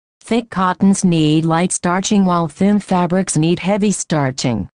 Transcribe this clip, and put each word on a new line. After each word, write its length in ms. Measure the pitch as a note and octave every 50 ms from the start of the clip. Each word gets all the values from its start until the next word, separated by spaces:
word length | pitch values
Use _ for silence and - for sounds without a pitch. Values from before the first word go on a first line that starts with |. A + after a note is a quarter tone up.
| _ _ _ _
Thick 280 | - - A3+ A#3+ A#3 -
cottons 560 | - F3+ F#3+ F3+ F3+ - G3 G3 G3 - -
need 400 | F3+ E3+ D#3+ D#3 D3+ D3+ D#3+ D#3+
light 260 | E3 D#3+ E3 F3+ F3+
starching 540 | - - - F3+ F3 F#3+ F#3+ - G#3+ G3 F#3+
while 240 | F3+ F3 E3+ E3+ D#3
thin 300 | - - G3 G3+ G#3 G#3
fabrics 580 | - - F#3+ F3+ F3 E3 F3 F#3+ F#3+ - -
need 220 | D#3 D#3 E3 F3+ D#3+
heavy 320 | - F#3 G#3 G#3 G#3 G#3+
starching. 760 | F3+ - - - F3 D3+ C#3 C3 C3+ - - C3 A#2 G#2 F#2 - _